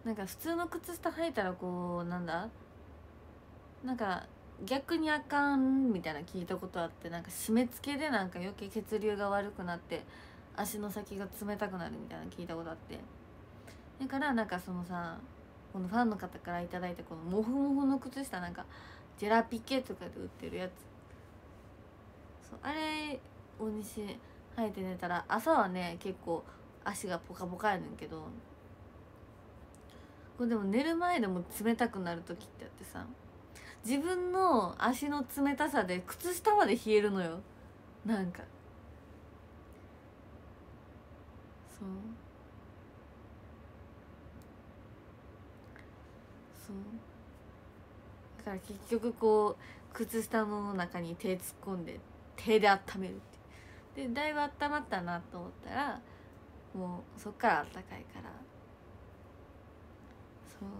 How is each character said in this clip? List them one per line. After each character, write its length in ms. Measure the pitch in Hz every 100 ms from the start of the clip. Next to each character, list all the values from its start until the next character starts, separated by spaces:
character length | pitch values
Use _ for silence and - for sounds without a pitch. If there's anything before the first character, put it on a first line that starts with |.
な 80 | 233
ん 40 | 214
か 120 | 190
普 100 | -
通 180 | 311 339
の 120 | 349
靴 260 | 349 -
下 160 | 339 339
履 220 | 294 330
い 20 |
た 100 | -
ら 100 | 190
こ 500 | 180 180 180 175 175 175
う、 20 |
な 120 | 180
ん 80 | 175
だ？ 200 | 165 214 - - - - - - - - - - - - -
な 100 | 254
ん 40 | 247
か 300 | 208 185 - - - -
逆 340 | 190 262 277 339
に 120 | 311
あ 100 | 302
か 360 | - 285 285 277
ん 360 | 262 269 262
み 120 | 190
た 80 | 165
い 20 |
な 60 | 147
聞 240 | 175 190
い 20 | 170
た 120 | -
こ 100 | 196
と 120 | 185
あ 60 | 165
っ 60 |
て、 180 | - 170
な 120 | 170
ん 20 |
か 80 | 170
締 220 | - -
め 120 | 220 247
付 280 | - -
け 40 | 285
で 140 | 302
な 120 | 233
ん 60 | 185
か 80 | 180
余 160 | 180
計 140 | 208 196
血 320 | 220 202 214
流 180 | 214 202
が 120 | 202
悪 200 | 202 202
く 140 | 202
な 140 | 180 175
っ 20 |
て、 240 | - 165 - - - - - -
足 220 | 202 214
の 140 | 208
先 260 | 196 196 196
が 100 | 196 -
冷 140 | 202 202
た 120 | 208
く 80 | 190
な 100 | 165
る 40 |
み 140 | - 151
た 100 | 160
い 20 |
な 60 | 160
聞 180 | 185
い 20 | 170
た 100 | 165
こ 80 |
と 60 | 165
あ 40 |
っ 40 | 165
て。 220 | - - - - - - - - - - - -
だ 80 | 269
か 120 | 269
ら 120 | 294 240
な 80 |
ん 40 | 208
か 120 | 180
そ 120 | 180
の 140 | 180 175
さ、 320 | 180 170 165 - - - - -
こ 60 | 190
の 80 | 180
フ 80 | 220
ァ 80 |
ン 80 | 240
の 60 | 202
方 200 | 180 -
か 140 | -
ら 100 | 175
い 60 | 175
た 120 | 180
だ 80 | 180
い 60 |
た 100 | 175
こ 120 | - 160
の 80 |
モ 180 | 165 190
フ 80 | 220
モ 320 | 269 277 277
フ 60 | 277
の 100 | 269
靴 280 | 262 262 277
下、 140 | 190
な 100 | 175
ん 40 |
か 140 | 175 180 - - - - -
ジ 80 | 208
ェ 60 |
ラ 100 | 226
ピ 180 | 226 233
ケ 220 | - 269
と 140 | 254 202
か 100 | 175
で 60 | -
売 60 | 180
っ 20 |
て 240 | - -
る 60 | 170
や 100 | 185
つ。 40 | - - - - - - - - - - - - - - - - - -
そ 100 | -
う、 20 |
あ 120 | -
れ 460 | 302 311 311 302 285 - - - -
を 100 | 220
に 140 | 214
し-、 180 | 208 - 208 - - - - -
履 140 | 220
い 20 |
て 100 | 196
寝 140 | 185 180
た 120 | 175
ら、 160 | 175 -
朝 240 | 220 277
は 160 | 311 202
ね、 300 | 180 175 170
結 180 | 202 190
構 220 | - 165 - - - - -
足 220 | 202 196
が 120 | 170
ポ 140 | -
カ 120 | 175 185
ポ 120 | 180
カ 140 | 214
や 60 | 190
ね 120 | 165
ん 80 | -
け 100 | 151
ど。 220 | 160 156 - - - - - - - - - - - - - - - - - - - - -
こ 60 |
れ 60 | 240
で 60 | 226
も 80 |
寝 180 | 196 214
る 140 | 294 330
前 240 | 349 349
で 80 | 208
も 160 | 180 180 -
冷 140 | 220 226
た 140 | 240
く 100 | 196
な 160 | 180 170
る 60 |
時 240 | 170 175 -
っ 20 |
て 160 | -
あ 40 | -
っ 20 |
て 140 | - 185
さ、 200 | - - 247 - - - - - -
自 160 | 214 277
分 320 | 311 370 359
の 420 | 370 381 269 180 -
足 320 | 220 254 285
の 160 | 294 262 -
冷 180 | 277 277
た 140 | 302
さ 140 | 269
で 180 | 190 180 180
靴 260 | - 349
下 220 | 349 - 415
ま 100 | 339
で 100 | 277
冷 180 | 220
え 80 | 208
る 100 | 208
の 100 | 196
よ。 200 | 170 170 - - - - - - 214
な 160 | 220
ん 100 | 185
か。 120 | 180 - - - - - - - - - - - - - - - - - - - - - - - - - - - - - - - - - -
そ 60 | 196
う。 40 | 190 214 226 - - - - - - - - - - - - - - - - - - - - - - - - - - - - - - - - - - - - - - - - - - - - -
そ 60 |
う。 20 | 196 202 220 - - - - - - - - - - - - - -
だ 60 | -
か 60 |
ら 60 | 190
結 200 | - 202 -
局 220 | 226 226
こ 440 | 226 226 214 208 -
う、 40 | - - -
靴 300 | - 220 226
下 220 | 226 220 208
の 280 | 208 202
中 280 | 190 175 180
に 120 | 170 170
手 220 | 196 185
突 0 |
っ 40 | - -
込 160 | - 185
ん 80 | 165
で、 140 | - - - - -
手 220 | 208 220
で 100 | 202
温 100 | 196 - 196
め 80 | 190
る 60 | 190
っ 20 | - - - - - - -
て 80 | -
い 40 | 269
う。 20 |
で、 40 |
だ 140 | 240 302
い 60 |
ぶ 80 | 294
温 80 | 294 285 294
ま 80 | 294
っ 40 | -
た 120 | 196
な 200 | 175 175 175
と 60 | 180
思 100 | 175
っ 40 | -
た 100 | -
ら、 280 | 208 285 233 - - - - - - -
も 320 | 190 180 175 - -
う 40 |
そ 80 | 208
っ 40 |
か 140 | 202 233
ら 120 | 165
あ 40 |
っ 40 | 147
た 140 | -
か 120 | 190 -
い 80 | -
か 60 | 180
ら。 80 | - - 269 - - - - - - - - - - - - - - - - - - - - -
そ 60 | 196
う。 20 | 202